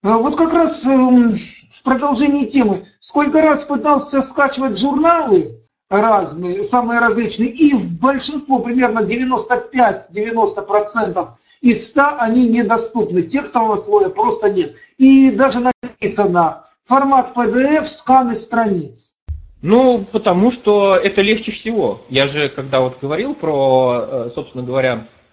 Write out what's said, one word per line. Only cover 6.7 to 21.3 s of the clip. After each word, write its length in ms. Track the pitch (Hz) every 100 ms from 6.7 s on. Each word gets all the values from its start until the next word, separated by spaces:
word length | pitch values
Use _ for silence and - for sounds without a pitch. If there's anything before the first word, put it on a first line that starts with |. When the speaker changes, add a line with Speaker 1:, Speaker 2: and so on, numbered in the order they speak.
| 247 233 233
Speaker 1:
различные, 480 | 233 233 220 - 233
и 260 | 247 294
в 120 | 262 175 170
большинство, 580 | 262 269 277 302 - 254
примерно 420 | 233 247 240 226
девяносто 520 | 190 240 254 254 -
пять-девяносто 1040 | 240 - 262 226 175 - 185 220 226 208 -
процентов 680 | 196 208 208 - 190 185 - _ _ _
из 260 | 240 220 -
ста 300 | - 285 277
они 300 | 226 247 240
недоступны, 720 | 233 208 233 - 240 - 180
текстового 560 | 165 269 294 247 220 202
слоя 320 | 208 208 381
просто 400 | - 427 - 415
нет. 260 | 269 311 - - -
И 340 | 262 269 269
даже 300 | 202 269 247
написано: 1040 | 247 - 247 - 208 - 190 175 160 - _ _
«Формат 480 | _ 262 277 269 -
P 140 | 247 226
D 300 | 240 269 302
F, 100 | 302
сканы 480 | - - 262 247
страниц». 760 | 220 - 233 220 180 147 - - _ - - - _
Speaker 2:
Ну, 400 | 151 233 262 240 190
потому 380 | 214 208 180 226
что 460 | 247 208 208 196
это 260 | 185 196 196
легче 300 | 202